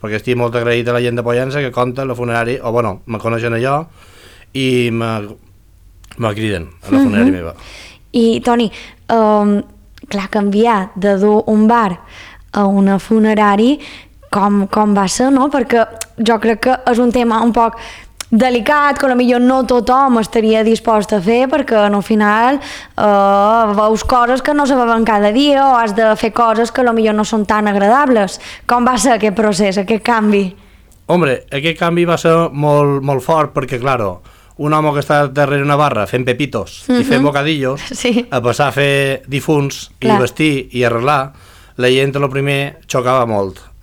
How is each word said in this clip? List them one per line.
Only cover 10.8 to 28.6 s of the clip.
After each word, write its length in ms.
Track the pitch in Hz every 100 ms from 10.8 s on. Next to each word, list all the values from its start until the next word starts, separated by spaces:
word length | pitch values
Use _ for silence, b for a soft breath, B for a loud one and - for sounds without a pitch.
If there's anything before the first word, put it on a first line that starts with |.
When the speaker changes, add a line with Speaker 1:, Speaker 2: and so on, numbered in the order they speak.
| 185 -
Speaker 2:
de 220 | 196 196
dur 260 | 208 208 -
un 200 | 214 214
bar 320 | 240 214 175 B B B B -
a 140 | - 202
una 340 | 196 196 196
funerari, 800 | - 220 214 214 208 202 233 294 B B B - -
com, 380 | 202 202 202 196
com 280 | - 214 202
va 120 | 196
ser, 240 | - 254
no? 180 | 269 277
Perquè 380 | 277 240 233 220 - - -
jo 220 | 226 226
crec 200 | 220 220
que 160 | - 262 -
és 80 | 233
un 120 | 247
tema 300 | 247 240 220
un 80 | 233
poc 220 | 226 226 220 B B B _ -
delicat, 680 | 226 254 247 214 294 285 277
que 60 | 277
a 40 |
lo 60 | 247
millor 240 | 247 247
no 220 | 247 262 254
tothom 540 | 247 233 254 277 233
estaria 440 | 220 233 220 220
dispost 500 | 220 220 - 220 202
a 80 | 208
fer, 260 | 180 233 254
perquè 380 | 302 277 226 208
en 80 | 202
el 80 |
final, 560 | 190 220 208 214 240 277 B B B -
eh, 760 | 214 202 196 202 202 226 226 202
veus 260 | 214 220
coses 380 | - 254 240 262
que 120 | 262
no 120 | 294 285
se 80 | 269
veuen 300 | 240 226 226
cada 260 | 214 208
dia 340 | 214 285 277 269
o 80 | 247
has 180 | 226 202
de 200 | 220 214
fer 160 | 226
coses 380 | - 233 220 233
que 100 | -
a 20 |
lo 100 | 254
millor 220 | 226 220 214
no 80 |
són 220 | 214 226 202
tan 220 | 214 214
agradables. 720 | 202 196 247 285 233 190 - B B